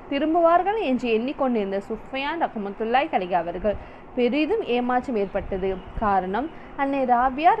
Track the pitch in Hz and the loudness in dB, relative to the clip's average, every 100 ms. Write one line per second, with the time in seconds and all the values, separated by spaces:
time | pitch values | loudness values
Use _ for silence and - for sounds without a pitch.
0 | - 277 311 330 330 349 370 440 330 254 | -6 -2 2 4 6 4 4 0 0 0
1 | 247 220 247 302 269 240 196 196 202 220 | 2 0 0 -2 0 2 0 -2 -4 -8
2 | - 269 277 339 208 226 196 196 226 247 | -8 -6 -4 -2 -4 -4 -8 -4 0 0
3 | 311 247 180 180 165 175 208 196 - - | 2 -2 0 0 0 -2 -2 -2 -6 -18
4 | - - 240 277 302 453 359 240 247 247 | -8 0 2 2 2 0 0 0 2 0
5 | 254 226 202 202 180 190 190 190 - - | 0 -2 0 -2 -4 -2 -2 -4 -6 -2
6 | 214 196 185 202 302 - - - 277 277 | 2 2 2 -2 -4 -8 -12 -2 0 2
7 | 254 240 262 262 330 427 | 2 4 2 4 4 4